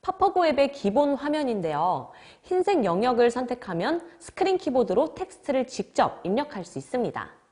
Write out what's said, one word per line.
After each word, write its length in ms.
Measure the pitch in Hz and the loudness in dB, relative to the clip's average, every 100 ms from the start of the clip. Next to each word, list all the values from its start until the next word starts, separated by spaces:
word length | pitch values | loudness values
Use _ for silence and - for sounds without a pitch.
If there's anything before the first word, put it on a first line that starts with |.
파파고 440 | - 370 381 370 339 | -6 0 2 4 2
앱의 280 | 269 277 | 4 2
기본 420 | 277 196 214 285 277 | 2 0 2 2 2
화면인데요. 960 | 285 302 277 214 165 147 175 156 120 - - - | -2 -2 -2 -2 -2 0 0 -2 -6 -16 -20 -20
흰색 420 | - 359 370 370 | -2 0 2 2
영역을 480 | 196 170 247 233 240 | 2 2 2 4 4
선택하면 760 | 240 254 247 - 170 214 339 - - | 2 -4 -6 -6 -2 -2 -2 -6 -20
스크린 380 | - - 381 370 | -18 -2 0 2
키보드로 580 | 320 254 214 185 302 - | 0 0 2 2 0 -4
텍스트를 520 | 359 - - 262 254 | -12 -10 -2 -2 -2
직접 520 | - 196 - 196 - | -6 -6 0 0 0
입력할 420 | 170 208 285 208 170 | -2 -2 -2 -8 -10
수 120 | - | -12
있습니다. 500 | 135 254 202 117 90 - _ | -6 -4 -4 -4 -12 -16 _